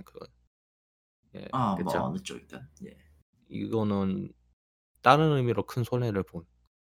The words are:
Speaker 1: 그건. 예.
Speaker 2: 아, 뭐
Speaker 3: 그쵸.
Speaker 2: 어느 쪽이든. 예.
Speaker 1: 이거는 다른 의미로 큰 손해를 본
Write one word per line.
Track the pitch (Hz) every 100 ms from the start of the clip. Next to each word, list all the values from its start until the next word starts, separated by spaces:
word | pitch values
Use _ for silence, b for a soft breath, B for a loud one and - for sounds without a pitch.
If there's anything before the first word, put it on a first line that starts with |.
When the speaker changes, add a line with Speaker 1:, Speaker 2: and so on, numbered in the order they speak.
Speaker 1:
그건. | - - - _ _ _ _ _ _ _ _ _ _
예. | 95 -
Speaker 2:
아, | 131 113
뭐 | 92
Speaker 3:
그쵸. | 90 82
Speaker 2:
어느 | 65 85
쪽이든. | - 60 - - - - -
예. | - - - _ _ _
Speaker 1:
이거는 | 107 104 110 107 98 95 95 95 - _ _ _ _ _ _
다른 | 123 143 160 139
의미로 | 123 101 -
큰 | -
손해를 | 117 123 120 98
본 | 92 87 - _ _ _